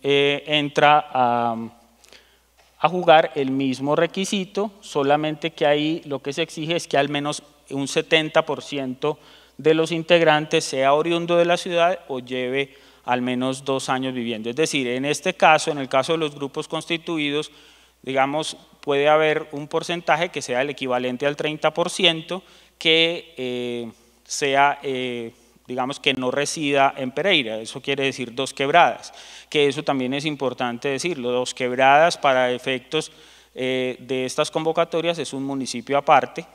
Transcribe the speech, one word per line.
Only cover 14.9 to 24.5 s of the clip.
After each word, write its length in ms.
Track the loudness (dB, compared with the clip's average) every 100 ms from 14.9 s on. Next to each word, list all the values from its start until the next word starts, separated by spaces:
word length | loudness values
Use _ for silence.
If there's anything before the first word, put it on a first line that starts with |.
| -2
este 300 | -2 -4 -4
caso, 380 | 2 6 6 2
en 80 | -4
el 100 | 0
caso 240 | 0 0
de 60 | -2
los 140 | -2
grupos 360 | -6 -8 -8 -6
constituidos, 800 | -8 -6 -6 -4 -4 -2 -4 -6 -12 -20 _ _ _
digamos, 540 | -6 0 0 0 -6 -10 -18 _
puede 300 | -2 2 4
haber 400 | 4 4 0 -4
un 160 | -10 -6
porcentaje 640 | -6 -4 -6 0 0 0
que 120 | -4
sea 200 | -4 -2
el 80 | -2
equivalente 560 | -4 -2 -2 -2 -2 -4
al 100 | -2
treinta 380 | -6 0 -2
por 160 | 0 -4
ciento 520 | 2 2 2 -6 -12 -12 -20 _ _
que, 560 | 2 4 2 -2 -10 -10
eh, 560 | -6 -4 -6 -6 -8 -14 _ _
sea, 560 | _ -4 0